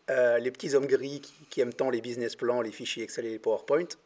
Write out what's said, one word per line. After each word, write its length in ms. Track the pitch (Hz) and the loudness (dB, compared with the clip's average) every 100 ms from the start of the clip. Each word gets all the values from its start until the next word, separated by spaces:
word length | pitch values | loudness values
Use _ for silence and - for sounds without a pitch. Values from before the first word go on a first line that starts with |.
| - | -2
euh, 260 | 131 123 120 | 4 4 4
les 140 | 123 | 2
petits 240 | 127 151 135 | -4 0 2
hommes 100 | 135 | 4
gris 360 | 131 139 143 | 2 2 -10
qui, 120 | - - 151 | -14 -20 -8
qui 120 | - | -2
aiment 120 | 120 | -2
tant 160 | 120 135 | 0 -2
les 120 | 117 | -2
business 340 | 120 120 117 - | -4 -6 -6 -2
plans, 260 | 120 123 | 0 0
les 100 | 113 | -2
fichiers 320 | - 120 - | -6 -8 -6
Excel 220 | 110 - 117 | -6 -6 -6
et 60 | |
les 80 | 110 | -4
PowerPoint 480 | 113 107 - 151 175 - | 0 0 2 0 0 -10